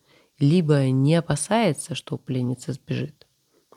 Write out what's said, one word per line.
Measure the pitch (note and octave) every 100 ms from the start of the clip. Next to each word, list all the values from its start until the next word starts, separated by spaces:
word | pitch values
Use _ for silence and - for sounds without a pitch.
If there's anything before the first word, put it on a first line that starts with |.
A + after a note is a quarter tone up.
| _ _ _ -
либо | C#3+ F3+ D3+ C#3+ C3
не | C3 C#3
опасается, | E3 D#3+ D3 - A3 G3+ - -
что | C#3 - C3
пленница | - B2+ B2 B2+ -
сбежит, | B2+ - B2+ B2+ - _ _ _ _ _